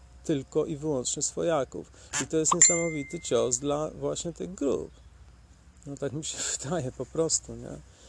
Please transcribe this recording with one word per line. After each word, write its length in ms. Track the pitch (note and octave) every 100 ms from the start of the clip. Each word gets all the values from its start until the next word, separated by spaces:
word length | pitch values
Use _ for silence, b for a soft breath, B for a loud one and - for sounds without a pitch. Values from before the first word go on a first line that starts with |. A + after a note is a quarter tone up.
| - -
tylko 420 | - D3 B2+ D#3 D3+
i 100 | D3
wyłącznie 460 | D#3 C3+ A#2+ -
swojaków. 720 | - - E3+ D#3+ B2+ - - - B -
I 40 | C3+
to 100 | D#3+
jest 180 | D#3
niesamowity 640 | - - E3+ E3+ D#3 C3+ F3
cios 380 | - B2 A#2 B2+
dla 320 | C#3+ D3 D#3
właśnie 420 | - C#3+ D3 F3
tych 220 | D#3+ F3
grup. 360 | F#3 C#4 - - - - - - - - - - - C#3+
No 100 | C#3
tak 160 | C#3+
mi 120 | C3+
się 140 | D#3 - -
<laughs> 40 | -
wydaje 340 | C3+ E3+ B2+
po 140 | - B2+
prostu, 480 | D#3 D#3+ - -
nie? 240 | A#2 B2 D3 - B